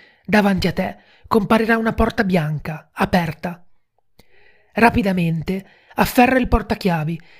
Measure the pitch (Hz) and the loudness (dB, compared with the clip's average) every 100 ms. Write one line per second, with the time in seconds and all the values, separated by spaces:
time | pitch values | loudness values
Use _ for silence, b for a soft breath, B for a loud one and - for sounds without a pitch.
0 | b b b 208 208 190 185 175 190 - | b b b 2 2 2 -2 -2 -6 -8
1 | b b b 226 190 226 220 226 220 220 | b b b 0 2 2 2 0 0 0
2 | 226 - 196 180 151 151 - 156 - - | -2 0 0 0 0 -4 -8 -12 -12 -6
3 | 190 185 165 - 180 170 - _ _ _ | -2 0 -2 -6 -10 -12 -18 _ _ _
4 | _ _ b b b b b - 233 233 | _ _ b b b b b 2 2 2
5 | 196 185 165 165 156 190 190 b b b | 0 0 -2 -2 -4 -6 -8 b b b
6 | 196 - 247 254 247 233 - 220 185 170 | 0 4 4 4 2 0 -2 -4 -2 -2
7 | 151 170 b | -4 -6 b